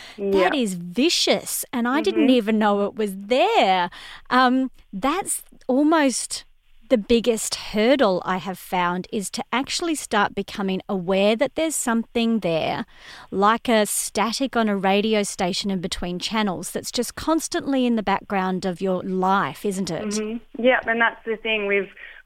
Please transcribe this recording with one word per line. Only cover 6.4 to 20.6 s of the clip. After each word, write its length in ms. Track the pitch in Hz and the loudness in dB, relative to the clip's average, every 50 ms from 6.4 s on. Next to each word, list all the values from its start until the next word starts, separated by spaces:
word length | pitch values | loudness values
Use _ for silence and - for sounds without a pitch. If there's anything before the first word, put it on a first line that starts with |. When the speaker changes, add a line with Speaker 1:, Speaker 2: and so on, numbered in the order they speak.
| - - - _ _ _ - - - - | -12 -16 -20 _ _ _ -20 -20 -2 0
Speaker 1:
the 80 | 269 220 | 0 0
biggest 580 | 196 - 240 233 196 247 226 214 - - - | 4 2 2 4 4 2 0 0 -2 -6 -8
hurdle 640 | - - - - 214 214 240 285 269 262 202 185 175 - | -8 -10 -4 0 2 4 4 4 6 4 4 2 0 0
I 120 | - 185 | -2 -4
have 220 | 185 147 202 180 - | -4 -4 -6 -10 -10
found, 500 | - - - 180 175 175 175 180 175 - | -8 -4 -2 0 0 0 0 -2 -4 -6
is 200 | - 226 190 - | -6 -6 -6 -6
to 120 | - - - - | -8 -8 -6 -4
actually 440 | - 240 277 - - - 359 330 311 | -4 -4 -2 -2 -4 -4 -2 -2 -2
start 380 | - - - - 208 202 - - | -4 -4 -2 2 2 2 2 0
becoming 460 | 202 196 - - - 196 190 190 185 - - | -6 -8 -6 -6 -4 -2 -2 -2 -4 -4 -4
aware 460 | 208 190 170 175 190 190 196 208 226 | -4 -4 0 0 2 4 4 2 2
that 220 | 220 285 254 - | 2 0 -2 0
there's 180 | - 320 330 277 | -2 -2 -2 -2
something 640 | - - 247 226 233 220 - _ 240 233 226 226 220 | -2 -2 0 0 0 -2 -2 _ -2 0 2 0 0
there, 460 | 190 170 165 156 - - - - - - - - - - - - - - | 0 0 0 0 0 -2 -2 -4 -6 -10 -14 -20 -20 -20 -20 -20 -14 -6
like 360 | - 190 202 208 226 233 - - | -2 2 4 4 4 2 2 2
a 180 | 233 214 214 | 2 2 2
static 680 | - - - - - - 214 196 226 214 - 277 254 - | 2 -2 -4 -6 -4 -2 -2 -2 0 0 -2 -2 0 0
on 140 | 240 226 214 | 0 2 2
a 80 | 202 | 0
radio 480 | 196 180 190 196 202 208 220 220 208 202 | 2 2 2 4 4 2 2 2 2 0
station 480 | - - - 196 175 185 - - 202 | -2 -2 -2 -2 -2 -2 -2 -2 -2
in 80 | 196 185 | -4 -4
between 400 | 165 180 - - - 180 175 180 | -4 -6 -6 -6 -6 -6 -6 -6
channels 500 | - - 220 220 214 202 170 - 196 - | -6 -4 -2 0 0 0 -2 -4 -8 -8
that's 220 | - - 220 - | -8 -8 -8 -4
just 240 | - - 233 - - | -4 -4 -4 -4 -6
constantly 680 | - - 311 320 320 - - - 339 - - 277 262 247 | -6 -2 0 0 0 0 -2 -4 -4 -2 0 0 2 2
in 120 | 240 233 | 2 2
the 60 | 220 190 | 0 0
background 600 | 208 196 - - - 208 190 185 185 185 180 165 | 0 -2 -2 -2 -4 -2 -2 0 0 -2 -2 -2
of 160 | 190 175 - | -4 -4 -2
your 220 | 190 190 185 180 | -2 -2 -2 -2
life, 600 | - 196 185 185 185 190 190 202 170 135 - - - | -2 -4 -2 0 2 2 2 2 0 -2 -4 -4 -4
isn't 260 | 208 190 190 190 165 | -4 -2 -2 -4 -4
it? 140 | 165 160 208 | -4 -6 -4
Speaker 2:
Mm-hmm. 580 | 208 202 214 214 214 226 240 - - - - | -4 -4 -4 -4 -6 -8 -10 -12 -12 -8 0